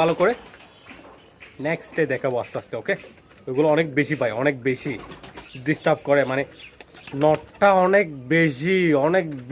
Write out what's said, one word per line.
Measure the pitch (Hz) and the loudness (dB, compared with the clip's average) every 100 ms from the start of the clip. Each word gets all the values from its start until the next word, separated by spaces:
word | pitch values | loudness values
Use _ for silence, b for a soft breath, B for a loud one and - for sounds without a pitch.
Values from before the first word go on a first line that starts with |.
ভালো | 165 165 | 2 2
করে, | 185 247 - - - - - - - - - _ - - 147 | 0 0 -10 -20 -20 -20 -20 -20 -20 -20 -20 _ -20 -8 -6
নেক্সট | 165 - - | -6 -6 -4
ডে | 147 | -2
দেখাবো | 127 139 123 | -2 -2 -4
আস্তে | 104 120 | -6 -10
আস্তে, | - - | -10 -8
ওকে? | - 190 - - _ - - | -4 -6 -8 -20 _ -16 -4
ওগুলো | 131 156 151 | 0 2 2
অনেক | 165 135 | 0 -2
বেশি | 143 143 | -2 -2
পায়, | 120 110 | -2 0
অনেক | 143 131 127 | -2 -2 -2
বেশি | 127 147 101 - - - - - 131 127 | -4 -6 -10 -12 -20 -20 -20 -20 -8 -6
ডিস্টার্ব | 156 165 151 143 | -2 0 0 2
করে, | 143 127 | 2 2
মানে, | 135 135 - - - - - - 139 | -2 -4 -10 -20 -20 -20 -20 -10 0
নটটা | 151 151 - - 202 190 185 | 2 2 -2 2 4 4 4
অনেক | 196 175 139 123 | 4 2 -6 0
বেশি, | 165 165 127 170 190 170 143 151 | 2 2 0 0 2 4 4 4
অনেক | 185 165 135 123 | 2 0 -8 -2